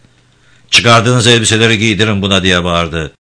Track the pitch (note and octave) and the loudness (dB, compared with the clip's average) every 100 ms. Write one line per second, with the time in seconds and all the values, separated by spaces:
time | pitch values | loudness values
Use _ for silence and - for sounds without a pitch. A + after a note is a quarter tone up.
0 | _ _ _ _ _ _ - - A#2 A#2 | _ _ _ _ _ _ -4 0 2 2
1 | A2 B2 A#2 A#2 G#2+ A2 A2+ A2 A2+ F#2+ | 2 0 2 2 2 0 0 0 0 0
2 | A2 G2+ G2 F#2+ F#2 F2+ F2 E2+ E2+ D#2+ | -2 -2 -2 -2 0 0 0 -2 -4 -6
3 | D2+ _ | -10 _